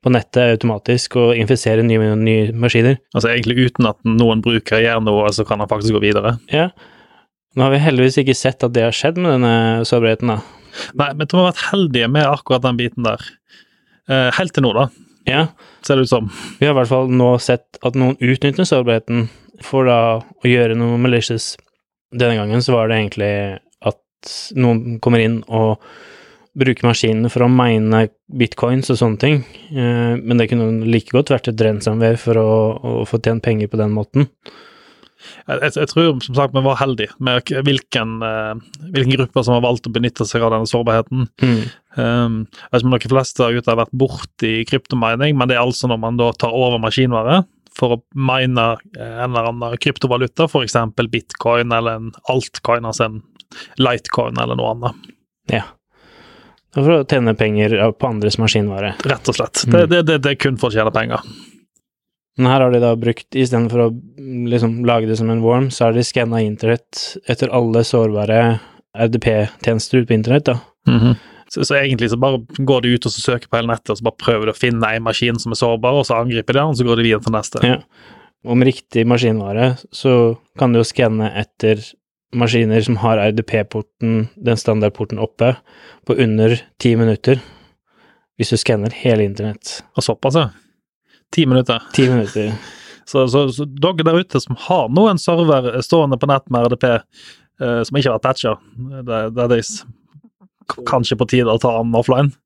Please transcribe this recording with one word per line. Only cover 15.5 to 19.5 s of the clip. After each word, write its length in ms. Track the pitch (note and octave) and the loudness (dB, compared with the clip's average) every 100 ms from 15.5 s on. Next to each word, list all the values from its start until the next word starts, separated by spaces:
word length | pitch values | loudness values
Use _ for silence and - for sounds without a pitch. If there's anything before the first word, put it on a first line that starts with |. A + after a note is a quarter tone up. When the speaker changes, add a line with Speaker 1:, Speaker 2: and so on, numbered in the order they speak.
| _ - _ | _ -20 _
Speaker 2:
Ser 140 | - C3+ | 0 2
det 80 | B2+ | 4
ut 60 | |
som. 160 | B2 A2 - - - | 0 0 -10 -16 0
Speaker 1:
Vi 80 | D3 | 2
har 80 | C#3 | 2
i 20 | |
hvert 140 | A#2+ | 2
fall 160 | C3 C3 | 2 2
nå 220 | B2+ B2 B2 | 4 4 4
sett 380 | - A#2+ _ - | 2 -2 _ -6
at 140 | B2+ C3 | -4 0
noen 180 | B2+ C#3 | 0 2
utnytter 480 | B2 C3 C#3+ C#3 F#3 | 0 2 0 0 2
sårbarheten 560 | C#3 A#2+ A2+ - A#2 A2+ - _ | 2 2 0 0 -2 -2 -8 _